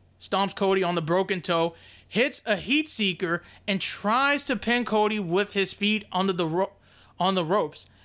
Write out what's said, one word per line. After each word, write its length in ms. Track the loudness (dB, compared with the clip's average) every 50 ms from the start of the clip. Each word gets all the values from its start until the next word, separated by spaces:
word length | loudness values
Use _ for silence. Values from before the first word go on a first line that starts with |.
| _ _ _ -10
stomps 340 | -6 -2 0 0 0 0 0
Cody 300 | 0 2 2 2 2 2
on 100 | 0 0
the 60 | 0
broken 400 | 0 2 2 0 2 0 -2 -4
toe, 340 | -2 0 0 2 0 0 -2 -8 -18 -20 -20 -20 -16
hits 360 | _ 0 0 0 0 -2 -4 -2
a 120 | -2 -2
heat 320 | -2 0 0 0 2 2 2
seeker, 540 | 2 2 2 0 0 -2 -2 -2 -2 -4 -6 -12 -20 -8 -4
and 140 | -4 -2 0
tries 640 | 0 -2 -2 -2 0 0 2 2 2 2 2 0 0
to 120 | 0 -2
pin 280 | -2 0 0 0 0 0
Cody 340 | 0 2 2 2 2 0 -2
with 360 | -2 0 0 0 0 0 0
his 180 | -2 -2 -2
feet 320 | -2 0 0 0 0 0 -4 -4
under 220 | -2 0 0 0 0
the 120 | 0 -2
ro-, 260 | -2 0 -2 -2 -4 -6 _ _ _ -20 -20 -20 -16 _ -2
on 160 | 0 0 2
the 100 | 0 0
ropes. 440 | 2 0 0 0 -2 -6 -10 -12 -12 -16 -20